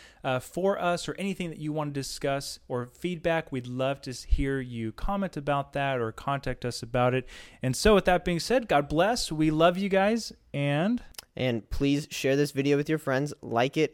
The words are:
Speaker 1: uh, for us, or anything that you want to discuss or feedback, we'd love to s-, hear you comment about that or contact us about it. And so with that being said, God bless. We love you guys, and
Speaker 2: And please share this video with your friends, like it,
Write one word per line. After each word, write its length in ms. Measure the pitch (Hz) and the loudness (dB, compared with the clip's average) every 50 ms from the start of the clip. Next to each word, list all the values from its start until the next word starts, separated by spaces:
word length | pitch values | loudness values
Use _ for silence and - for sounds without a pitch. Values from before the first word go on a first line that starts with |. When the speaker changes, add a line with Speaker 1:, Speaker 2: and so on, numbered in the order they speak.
| - - - - | -20 -20 -18 -8
Speaker 1:
uh, 160 | - 139 127 127 | -4 -2 -2 -2
for 420 | - - - 175 185 196 202 - | -4 -6 -6 -2 0 0 0 2
us, 280 | 175 175 175 165 - - | 0 0 0 -2 -4 -6
or 80 | - - | -6 -4
anything 320 | 190 196 185 - 180 165 | -4 -4 -4 -4 -6 -8
that 80 | 151 - | -8 -8
you 140 | 151 151 | -6 -4
want 200 | 147 156 147 147 | -4 -4 -4 -4
to 80 | 139 139 | -4 -6
discuss 600 | 131 - - - - 139 139 139 - - - - _ - | -6 -8 -8 -4 -2 -2 -2 -2 -4 -8 -14 -14 _ -6
or 180 | 135 123 120 | -4 -4 -6
feedback, 640 | 123 _ - - 180 180 160 170 170 165 165 160 - | -6 _ -6 -6 -4 -4 -2 0 0 0 0 -2 -4
we'd 160 | 135 127 127 | -6 -6 -6
love 340 | 123 123 127 131 135 139 139 | -6 -4 -2 -2 -2 -2 -4
to 80 | - 135 | -8 -12
s-, 140 | 120 - - | -12 -8 0
hear 360 | - - - 139 135 139 135 | 2 2 2 4 0 0 -2
you 320 | 127 123 120 113 113 113 | -4 -6 -6 -6 -6 -6
comment 440 | - - - - 202 196 196 170 - | -6 -4 -4 -2 0 0 -2 -2 -4
about 360 | 156 139 147 143 143 135 - | -4 -2 0 0 0 -2 -4
that 280 | - 143 139 139 135 123 | -4 -2 -2 0 0 0
or 120 | 113 110 | -2 -4
contact 520 | - - - 139 139 135 - 135 123 - - | -4 -6 -4 -4 -4 -2 -4 -6 -8 -4 -6
us 200 | 123 - - 123 | -6 -6 -6 -8
about 300 | 113 120 123 123 127 127 | -2 2 2 4 4 2
it. 140 | 131 127 - - - - - - - | 0 -2 -4 -16 -20 -20 -20 -12 -4
And 120 | - 131 127 | -2 -2 0
so 220 | - - 214 214 | 4 6 6 6
with 80 | 190 190 | 6 6
that 200 | 190 180 175 - | 4 2 2 2
being 160 | 180 175 165 | 0 -2 -2
said, 280 | - - 226 254 226 - | 0 2 0 0 2 2
God 200 | 151 143 143 139 | 2 2 2 2
bless. 440 | 151 160 180 214 247 240 - - | 2 2 4 4 2 0 -2 -4
We 180 | 160 156 156 156 | 0 2 2 2
love 260 | 156 156 165 180 175 | 4 6 6 6 4
you 120 | 190 202 196 | 4 0 2
guys, 440 | 190 190 196 208 233 226 - - - _ _ - - | 2 4 4 4 2 0 -2 -8 -14 _ _ -8 -4
and 480 | 139 143 143 143 151 175 214 247 233 - - - - - _ - | -2 0 0 2 2 2 0 0 -2 -4 -10 -18 -20 -20 _ -6
Speaker 2:
And 320 | - 127 127 120 110 - - | -2 0 0 0 -2 -4 -4
please 380 | - - 139 139 143 143 147 - | -2 0 2 2 2 2 0 -4
share 240 | - - - 135 139 | -8 -2 0 2 2
this 160 | 143 143 139 | 2 2 0
video 240 | - 135 135 143 143 | 0 0 2 2 2
with 120 | 143 147 156 | 2 2 0
your 100 | 156 151 | -2 -2
friends, 360 | - 139 131 131 147 147 - - | 0 0 0 0 0 -2 -6 -10
like 340 | - 113 113 117 123 139 - | -8 -2 0 2 2 2 2
it, 140 | 165 151 - | 0 0 0